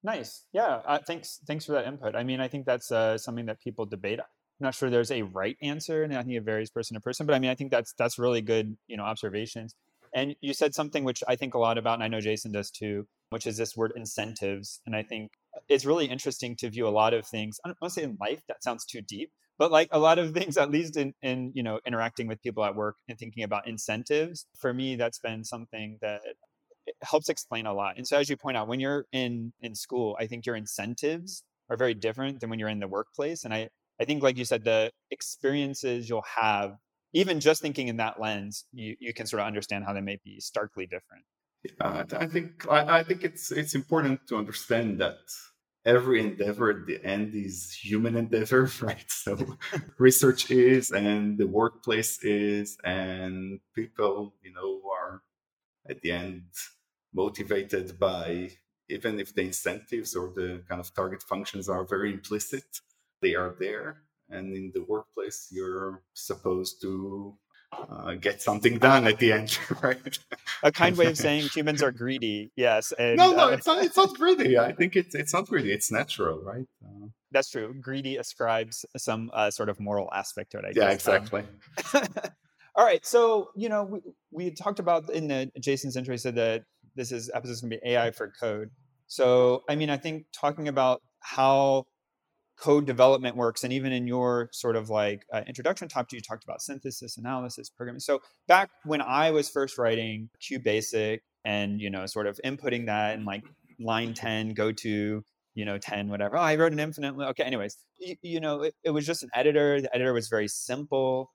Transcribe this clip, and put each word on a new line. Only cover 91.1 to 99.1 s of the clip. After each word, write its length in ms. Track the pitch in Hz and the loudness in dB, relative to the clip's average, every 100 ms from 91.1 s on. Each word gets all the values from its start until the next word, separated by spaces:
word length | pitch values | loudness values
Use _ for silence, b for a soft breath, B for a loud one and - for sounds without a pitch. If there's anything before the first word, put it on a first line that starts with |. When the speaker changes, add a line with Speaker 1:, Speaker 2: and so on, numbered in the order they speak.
| _ | _
Speaker 1:
how 680 | - - 135 135 139 135 - _ _ _ _ _ _ _ | -8 4 6 6 6 4 0 _ _ _ _ _ _ _
code 300 | - 147 139 | 6 6 6
development 500 | 123 127 135 127 120 | 6 8 8 2 0
works, 280 | 117 117 | 0 0
and 100 | 127 | -4
even 180 | 131 131 | -2 0
in 160 | 127 123 | -2 0
your 400 | 123 123 120 117 | 2 2 2 -2
sort 240 | - 123 113 | -4 0 0
of, 120 | 107 | 0
like, 380 | 107 104 101 _ | 2 2 -2 _
uh, 80 | 113 - | -6 -6
introduction 400 | 127 135 190 165 | -4 -2 -2 -4
talk, 240 | 135 123 | -4 -4
you 80 | 123 | -8
talked 220 | - 113 | -10 -12
about 180 | - - | -10 -10
synthesis, 560 | - 139 135 - 120 - | -10 -10 -10 -10 -14 -12
analysis, 500 | 120 131 123 120 120 | -6 -6 -6 -10 -16
programming. 320 | _ 123 127 | _ -12 -8
So 220 | - 139 b b - | -2 -2 b b 6
back 220 | 185 196 _ 151 | 6 6 _ -2
when 160 | 151 | -2
I 300 | 120 | 2